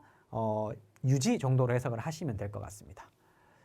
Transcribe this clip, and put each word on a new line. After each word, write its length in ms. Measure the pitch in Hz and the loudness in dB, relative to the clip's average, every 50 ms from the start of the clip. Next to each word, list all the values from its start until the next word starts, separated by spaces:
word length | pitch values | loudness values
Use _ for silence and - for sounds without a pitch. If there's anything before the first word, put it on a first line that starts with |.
| - - _ _ _ _ | -4 -12 _ _ _ _
어, 380 | - 113 113 110 107 107 107 107 113 - - _ _ _ - | -4 -2 0 0 0 0 -2 -4 -6 -10 -14 _ _ _ 2
유지 340 | 131 135 139 127 220 247 | 2 2 4 4 2 2
정도로 360 | - - 131 131 127 131 120 123 | 2 2 4 4 4 4 4 2
해석을 260 | 123 120 135 117 113 | 2 0 -2 -4 -2
하시면 380 | 110 160 160 160 185 143 107 | -4 -6 -6 -4 -4 -4 -4
될 140 | 95 104 101 | -4 -4 -6
것 80 | 104 104 | -6 -8
같습니다. 440 | 101 - - - - - - - - - _ _ _ _ _ _ _ _ _ _ | -10 -10 -12 -14 -16 -18 -18 -18 -20 -20 _ _ _ _ _ _ _ _ _ _